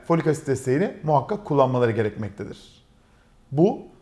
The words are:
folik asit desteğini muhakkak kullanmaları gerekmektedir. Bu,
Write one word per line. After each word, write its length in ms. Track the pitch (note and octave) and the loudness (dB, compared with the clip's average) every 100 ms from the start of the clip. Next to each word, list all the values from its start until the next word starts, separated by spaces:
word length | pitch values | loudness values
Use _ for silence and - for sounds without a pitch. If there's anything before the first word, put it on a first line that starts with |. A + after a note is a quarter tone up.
| - | -2
folik 200 | E3 D#3 | 0 2
asit 200 | D3 - | -2 -2
desteğini 500 | C3 C3 C3+ G#3+ - | -2 0 0 0 -4
muhakkak 420 | D#3 C#3+ C3+ G#3 | 0 0 0 -6
kullanmaları 460 | - C#3+ C3 B2+ A#2+ | 0 2 4 4 2
gerekmektedir. 960 | A2 G#2+ - G2+ - G#2+ - - - _ _ _ _ _ _ _ | 2 -2 -4 -10 -10 -12 -14 -20 -20 _ _ _ _ _ _ _
Bu, 300 | C#3 F#3 - - - | 2 2 2 -12 -20